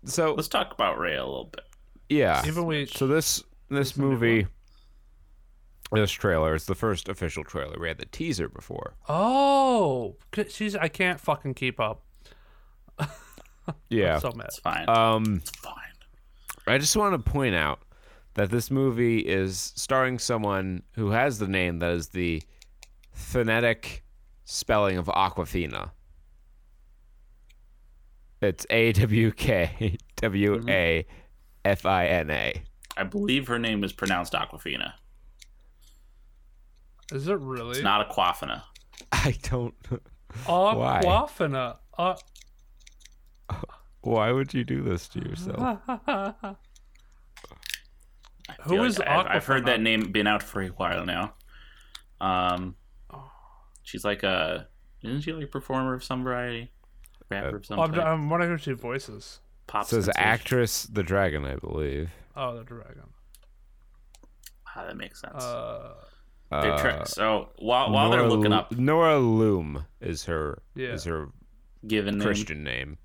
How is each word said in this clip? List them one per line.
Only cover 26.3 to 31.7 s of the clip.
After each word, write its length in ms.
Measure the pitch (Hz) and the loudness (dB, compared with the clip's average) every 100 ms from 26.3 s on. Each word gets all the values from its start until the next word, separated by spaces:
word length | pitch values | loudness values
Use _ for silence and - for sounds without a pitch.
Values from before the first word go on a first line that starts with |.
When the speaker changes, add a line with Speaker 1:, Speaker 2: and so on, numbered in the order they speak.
| - - - - - - - - - - - - - - - - - - - - - | -20 -20 -20 -20 -20 -20 -20 -20 -20 -20 -20 -20 -20 -20 -20 -20 -20 -20 -20 -20 -2
Speaker 1:
It's 240 | - - - | 0 0 0
A 220 | 113 113 | 4 4
W 400 | 98 113 107 113 | 4 4 4 4
K 640 | - - 104 85 - 110 85 - - | 2 0 2 2 0 -4 -4 -10 -4
W 460 | 110 98 101 101 117 | 0 4 4 2 2
A 380 | 98 85 82 - - - - - - | 2 4 2 -2 -12 -20 -20 -20 -4
F 220 | 98 | 0